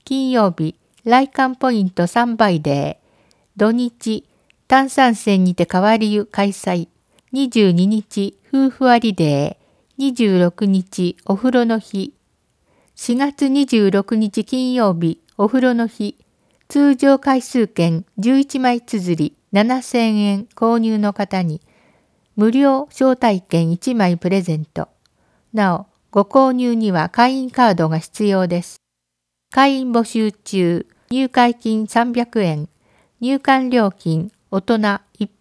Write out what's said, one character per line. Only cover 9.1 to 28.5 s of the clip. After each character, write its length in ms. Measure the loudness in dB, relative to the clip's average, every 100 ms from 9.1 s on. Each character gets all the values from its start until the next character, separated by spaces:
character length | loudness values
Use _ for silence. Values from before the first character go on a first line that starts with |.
デ 440 | 0 0 0 -2 -8
ー。 60 | _ _ _ -6
二 160 | -4
十 260 | 0 2 2
六 260 | 2 0 0
日、 520 | 0 -2 -4 -4 -4 -4
お 100 | -2
風 160 | 0
呂 140 | 2 0
の 120 | -2
日。 360 | -4 -8 -8 -12 _ _ _ _ _ _ _ -10
四 220 | -4 -2
月 320 | -2 0 0
二 160 | 2 2
十 260 | 2 2
六 240 | 2 0 -2
日 300 | -2 -4 -4
金 260 | -4 -2
曜 220 | 0 0
日、 260 | 0 -2 -4 _ -4
お 100 | 0
風 120 | 2
呂 120 | 2
の 140 | 0 -2
日。 280 | -6 -10 -10 _ _ _ _ -4
通 260 | 2 4 4
常 240 | 4 4
回 220 | 2 -2
数 260 | -2 -2 0
券 380 | 0 0 0 -6 -4
十 220 | 2 2
一 200 | 0 -2
枚 200 | -2 -2
綴 360 | -4 -6 -2 -2
り 200 | -4 -8 _
七 300 | 0 0 -2
千 380 | -2 -2 0 0
円 280 | 0 -2 -6 -2
購 220 | 0 0
入 200 | 0 0
の 140 | -2
方 320 | -2 -4 -4
に、 160 | -4 -6 _ _ _ _ _ _ _ 0
無 140 | 0
料 360 | 2 2 0 -4
招 260 | -2 0 2
待 220 | 0 0
券 300 | -2 -2 0
一 220 | -2 -2
枚 240 | 0 0 0
プ 120 | -2
レ 120 | -2
ゼ 140 | -2 -6
ン 80 |
ト。 240 | -6 -10 -12 _ _ _ _ _ _
な 240 | -2 0 -2
お、 120 | -6 _ _
ご 100 | -2
購 320 | 2 2 2
入 220 | 0 -2 -2
に 180 | 0
は 160 | 0 -2
会 240 | 0 0
員 180 | 0 -4
カ 180 | 2 2
ー 60 | 2
ド 140 | 0
が 80 | -2
必 260 | -6 -4
要 240 | -2 0
で 140 | 0